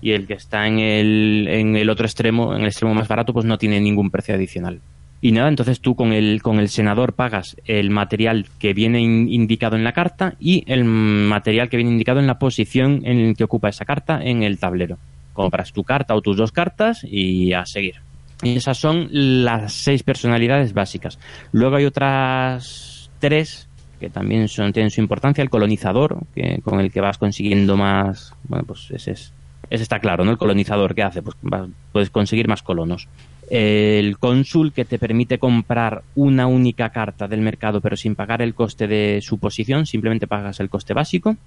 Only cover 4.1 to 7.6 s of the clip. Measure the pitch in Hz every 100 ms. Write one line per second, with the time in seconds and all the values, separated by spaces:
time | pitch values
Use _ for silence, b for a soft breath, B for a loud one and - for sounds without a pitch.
4.1 | 95 - 98 95 - 87 87 - - -
5.1 | - 127 110 139 147 127 123 - 123 120
6.1 | 107 107 107 117 110 104 - 107 104 123
7.1 | - 127 107 92 -